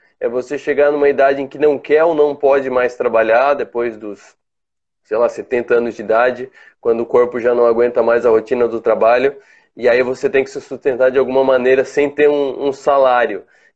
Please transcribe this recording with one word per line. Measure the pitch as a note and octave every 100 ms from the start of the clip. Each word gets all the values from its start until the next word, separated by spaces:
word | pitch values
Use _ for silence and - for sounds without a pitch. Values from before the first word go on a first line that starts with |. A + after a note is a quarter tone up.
| _ -
É | B2
você | B2 B2 C#3+
chegar | - C3+ D3
numa | D3 C#3+
idade | C3 C#3 C#3+
em | C3+
que | C#3+
não | D3+ C#3
quer | - D3+
ou | E3 D#3
não | D3 C#3+
pode | C#3+ C#3 C3
mais | B2+ B2 -
trabalhar, | B2 A2+ A2 A#2 C#3
depois | C#3 A2+ A#2+ A#2+ G#2+
dos, | G#2+ G2+ - _ _ _ _ _ _ _
sei | - G#2+
lá, | A#2+
setenta | - G#2 A#2+ A2+ A#2+
anos | A#2 A2
de |
idade, | G#2 A2 B2+ A#2+ B2+ _ - _
quando | A#2+ A2+
o | A#2
corpo | A#2+ B2 B2+
já | A#2
não | A#2+ A#2+
aguenta | A2+ A#2+ A#2+
mais | A2+ A#2 A#2
a |
rotina | A2 G#2+ B2 A#2
do | A2+
trabalho, | A2+ G#2 A2 B2 C3+ C#3 _ _ _ -
e | A#2+
aí | B2
você | B2 B2+ C#3
tem | C3+
que | C3
se | C#3
sustentar | - B2+ C#3+ A#2+ C3
de | C3
alguma | B2 C3
maneira | C3+ C3 B2+ C3
sem | C3 - C#3+
ter | C#3+ D3
um, | D3 C#3 - C#3
um |
salário. | C3+ - C#3 C3 B2 A2+ G2 - _ _